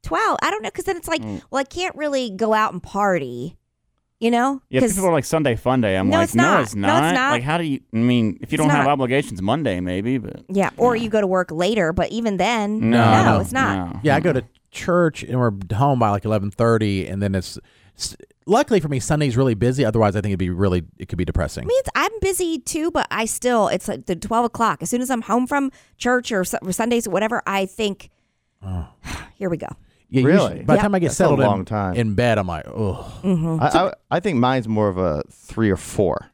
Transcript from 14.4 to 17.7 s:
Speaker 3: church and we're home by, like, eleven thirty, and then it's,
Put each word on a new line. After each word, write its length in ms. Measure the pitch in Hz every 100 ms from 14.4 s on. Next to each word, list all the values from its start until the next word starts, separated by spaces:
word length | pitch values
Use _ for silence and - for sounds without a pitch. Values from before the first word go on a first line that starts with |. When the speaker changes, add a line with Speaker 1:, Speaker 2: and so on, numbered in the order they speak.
| - _ _
Speaker 3:
church 520 | - - 175 170 -
and 160 | - 127
we're 120 | 120 98 92
home 240 | 104 143 131
by, 120 | 113
like, 160 | 101 107
eleven 240 | 107 98
thirty, 560 | - 117 113 107 98 87
and 160 | 98
then 120 | 101
it's, 240 | 95 - - _